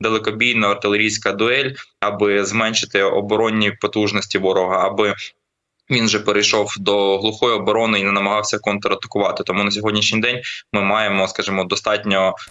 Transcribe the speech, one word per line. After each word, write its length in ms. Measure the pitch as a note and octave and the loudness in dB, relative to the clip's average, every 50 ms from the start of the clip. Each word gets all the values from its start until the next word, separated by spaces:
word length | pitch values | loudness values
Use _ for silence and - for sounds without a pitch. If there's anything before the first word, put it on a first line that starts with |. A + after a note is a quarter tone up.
далекобійна 720 | - A2 A2 A2 A2 A2+ G#2+ A2 A#2 B2 A#2+ A2+ G#2+ G2+ | -2 0 0 2 0 -2 -2 0 0 0 2 2 2 2
артилерійська 600 | G2+ G2+ - G#2 G2+ G#2 G#2+ G#2+ G#2 - - G#2 | 0 0 0 0 2 2 2 0 0 -2 -2 -2
дуель, 380 | G2 G2+ A2 A#2 B2 C3+ C#3 C3 C3+ - - - _ _ | 0 0 0 0 2 0 -2 -4 -6 -8 -16 -18 _ _
аби 440 | G2+ G#2 G#2 F#2+ G#2 G#2 G2+ G2+ G2 | -4 -4 0 0 2 2 2 2 0
зменшити 580 | F#2+ G2+ A2+ A2+ A2 A2+ A2 - G#2 - G2+ | 0 0 0 0 0 0 -2 -4 0 0 2
оборонні 720 | G2 G2 - G2 G#2 G#2 G#2+ G#2+ A2+ A2 G#2+ A2 G#2+ G#2 G2+ - | 2 4 2 0 0 0 0 2 2 2 2 2 2 0 0 -2
потужності 580 | - G#2 - A2 G#2+ G#2 G#2+ G2+ F#2 - - G2 | -4 -2 0 0 0 2 0 -2 -4 -2 -2 0
ворога, 480 | F#2+ F#2+ F#2+ G2 F#2 F#2 F#2 F#2 F2+ | 2 2 2 2 2 2 2 2 0
аби 280 | G2 G2 G2+ G#2+ G2+ G2 - - - - _ _ _ _ _ _ _ _ _ _ _ | 0 2 2 0 0 0 -4 -8 -14 -16 _ _ _ _ _ _ _ _ _ _ _
він 180 | B2+ A#2+ A2+ G#2+ | 0 0 2 2
же 120 | G#2+ G#2 | 0 0
перейшов 540 | G#2 G#2 G#2 G#2 G#2 - - A2 G#2 G2+ - G#2 | 0 2 0 2 2 2 2 2 0 -2 -4 -4
до 400 | G2 G2+ G2+ G2+ G2+ G2 G2 F#2+ | -2 0 2 2 2 2 2 2
глухої 360 | G2 A2 G#2+ - - A#2+ A#2 | 0 -4 -2 0 0 0 2
оборони 460 | G2+ F#2+ G2 G#2 A2+ A#2 A2 G#2+ G2+ | 0 0 0 0 2 2 2 0 0
і 40 | G2 | 0
не 80 | G2 | 0
намагався 460 | G2+ G2+ G2+ G2+ G#2 G#2+ G#2+ - - G#2+ | 0 0 0 0 0 0 0 -2 -4 -2
контратакувати. 840 | - G#2+ G2+ G2+ G#2 G2+ G2 - - - - G2+ G2+ F2+ - - | -2 -2 -2 -2 -2 -2 -2 -2 -6 -6 -2 0 0 0 -2 -4
Тому 220 | - - F#2 G2+ G2+ | -4 -4 -2 -2 0
на 60 | G2+ | -2
сьогоднішній 500 | G2+ G2+ G#2 A2 G#2 G#2 G#2 - A2+ A2 | -2 -2 -2 -2 0 0 0 0 0 0
день 220 | A2 A#2+ B2+ C3 C3 - - - - _ | 0 0 -2 -4 -8 -10 -12 -12 -12 _
ми 100 | - G#2 | -2 0
маємо, 460 | G2 G2 G2+ A2 A2 G2+ G2 G2 F#2+ F#2 | 0 2 2 2 0 0 0 0 0 -2
скажімо, 360 | - - F#2+ G2 G2 F#2+ F#2 | -2 -4 -4 -2 -2 -2 -2
достатньо, 720 | F2+ G2 G2 - A2 G#2+ G#2 G#2 G#2 G2 F#2+ F#2+ F#2+ - - - - | -2 -4 -2 0 0 -2 0 0 0 2 2 2 2 0 -4 -14 -20